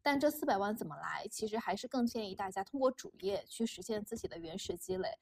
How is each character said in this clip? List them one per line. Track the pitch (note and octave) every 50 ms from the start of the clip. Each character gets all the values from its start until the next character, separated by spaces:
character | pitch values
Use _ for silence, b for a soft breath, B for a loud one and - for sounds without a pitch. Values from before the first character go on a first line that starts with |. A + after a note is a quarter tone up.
| -
但 | C#4+ C#4+ C#4
这 | D4 D4
四 | D4+ - -
百 | D4 G#3+
万 | G3 G3+ G#3 A3
怎 | B3+ -
么 | D#3+ C#3+
来？ | - D#3+ D#3+ D#3+ D3+ D#3+ G#3
其 | - - A3
实 | G#3+ G#3
还 | A3+ - F#3+ F#3+
是 | - -
更 | B3 - C4 A#3+
建 | A#3 - A#3 G#3+ F#3+
议 | F#3+
大 | - G3 F#3+
家 | - G3 G3
通 | - - C4+
过 | C4 C4
主 | C4 - - - - -
业 | F#3 G3 G3+ - -
去 | - - - A#3
实 | A3+ - -
现 | F#3 - G#3+ G#3 G#3+
自 | - A#3
己 | A3+ -
的 | E3+ D#3+
原 | E3 E3 D#3+ E3+
始 | G3+ - - F3
积 | F3 - - F#3
累。 | F#3 F3+ - - -